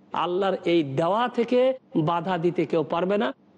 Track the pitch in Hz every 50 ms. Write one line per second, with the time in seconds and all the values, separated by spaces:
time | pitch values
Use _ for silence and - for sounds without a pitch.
0 | _ _ - - 160 170 180 185 196 190 185 - - 175 170 170 156 135 135 143
1 | 160 170 196 220 247 240 240 240 233 233 247 247 254 262 262 262 _ _ - 170
2 | 156 160 170 170 165 190 185 175 165 175 165 - 165 - - 165 151 - 170 170
3 | 180 185 202 208 233 254 - _ _ _ _